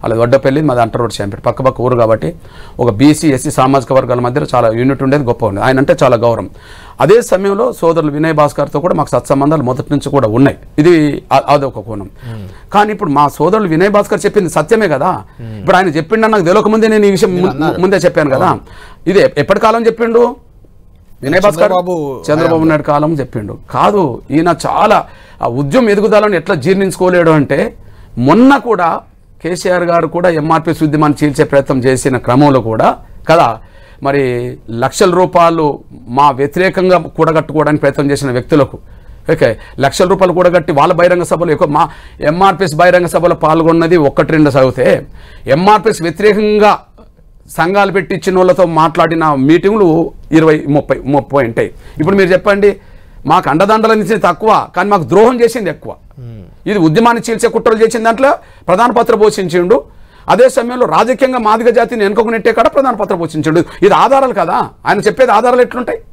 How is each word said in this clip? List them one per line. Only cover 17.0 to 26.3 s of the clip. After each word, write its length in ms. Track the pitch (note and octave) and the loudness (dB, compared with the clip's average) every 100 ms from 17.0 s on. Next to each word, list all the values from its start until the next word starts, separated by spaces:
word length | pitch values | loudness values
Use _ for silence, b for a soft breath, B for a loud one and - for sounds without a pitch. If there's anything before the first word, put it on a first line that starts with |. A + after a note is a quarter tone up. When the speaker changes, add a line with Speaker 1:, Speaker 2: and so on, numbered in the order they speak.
| G3+ | 2
Speaker 1:
ఈ 20 | F#3+ | 2
విషయం 140 | G3+ F3+ | 2 2
Speaker 2:
మీరు 100 | F#3 | -2
Speaker 1:
ము-, 60 | - | -2
Speaker 2:
అన్నారు. 240 | D#3+ C#3 F#3 | -4 0 0
Speaker 1:
ముందే 140 | F#3+ E3+ | 2 2
చెప్పాను 280 | E3 D3+ C3 | 0 0 0
కదా. 120 | F3+ A#2+ | 0 -2
Speaker 2:
అవును. 100 | - B B B - | -6 B B B -2
Speaker 1:
ఇది 100 | G3 D3 | 2 2
ఎప్-, 120 | - C#3 | 0 0
ఎప్పటి 160 | F#3+ A3 | 2 2
కాలం 160 | A#3 A#3 | 2 0
చెప్పిండు? 340 | A3+ A#3 A#3 A#3+ C4 - - - - - - - - | 0 -2 0 0 -2 -20 -20 -20 -20 -20 -20 -20 -12
వినయ్ 180 | C3 E3+ | -2 0
భాస్కర్ 280 | G3+ E3 F3 | 0 2 0
Speaker 2:
చంద్రబాబు 220 | F3+ F3+ F3+ C#3+ B2+ - | 0 -2 -4 -6 -8 -4
Speaker 1:
చంద్రబాబు 300 | D3+ E3+ E3 | 0 0 0
Speaker 2:
హయాంలో. 140 | D#3+ | 2
Speaker 1:
నాయుడు 120 | D3+ C#3+ | 0 0
కాలం 220 | C#3+ D3+ D#3+ | 0 0 -2
చెప్పిండు. 340 | B2 B2 G#2 - - B2+ | -6 -8 -10 -14 -10 -2
కాదు, 260 | E3+ G3+ D#3+ A2+ - C#3 | 0 0 -2 -4 -4 0
ఈయన 140 | E3+ E3 C3 | 0 -2 -2
చాలా 320 | - G#3 F#3+ - B B B | 0 2 2 -2 B B B
ఆ 40 | A#2+ A#2+ | -6 -4
ఉద్యమం 260 | C#3+ G#3+ A#3 | -2 0 2
ఎదుగుదలను 420 | G3+ G#3+ G#3+ G#3 | 2 2 2 2